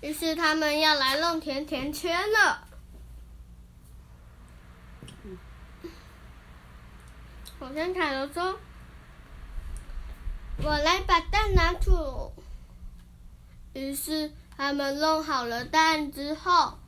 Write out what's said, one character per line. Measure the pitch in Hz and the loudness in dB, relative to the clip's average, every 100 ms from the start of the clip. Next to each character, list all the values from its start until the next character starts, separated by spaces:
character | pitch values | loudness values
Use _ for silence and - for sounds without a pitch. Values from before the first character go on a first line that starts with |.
于 | 277 | -6
是 | 302 330 320 | -2 -2 2
他 | 330 | 2
们 | 311 302 302 | 2 2 4
要 | 311 | 4
来 | 302 262 277 | 4 4 2
弄 | 330 330 | 2 0
甜 | 311 277 | -2 -6
甜 | 302 277 269 | -4 -4 -4
圈 | 294 349 339 415 | -4 -2 0 2
了。 | 427 370 - - - - - - - - - - - - - - - - - - - - - - - - - - - 202 185 - - - - - - - - - - - - - - - - - - - - - - | 6 6 4 -6 -20 -20 -20 -18 -18 -18 -18 -20 -20 -20 -20 -20 -20 -20 -20 -20 -20 -20 -20 -20 -20 -20 -18 -18 -16 -14 -14 -16 -18 -18 -16 -14 -14 -18 -20 -20 -20 -20 -20 -20 -20 -18 -20 -18 -18 -18 -16 -16 -14
首 | 262 | -10
先 | 294 339 | -4 -2
凯 | 370 320 | 0 0
罗 | 269 277 | 0 -4
说 | 285 370 392 - - - - - - - - - - - - - - - - - - - - | -2 -2 -4 -10 -18 -18 -20 -20 -20 -18 -16 -10 -10 -8 -10 -10 -10 -10 -10 -8 -8 -8 -4
：“我 | 302 294 | 0 2
来 | 302 370 | 4 4
把 | 381 349 | 4 4
蛋 | 330 392 427 | 4 2 6
拿 | 381 339 | 6 6
出。” | 349 - 370 294 247 - - - - - - - - - - - - - - - | 2 4 4 4 -6 -10 -12 -16 -16 -16 -16 -16 -16 -20 -20 -20 -20 -20 -20 -16
于 | - 269 | -10 -6
是 | 277 - 311 302 - - | -6 -2 -2 -2 -8 -20
他 | - 277 | -4 -2
们 | 285 277 277 | 0 -2 2
弄 | 311 311 | 2 2
好 | 311 277 240 | 2 -2 0
了 | 233 | -4
蛋 | 240 311 320 311 294 | 2 6 6 4 0
之 | 277 285 | -6 -6
后 | 302 - 349 - - | -4 4 6 6 0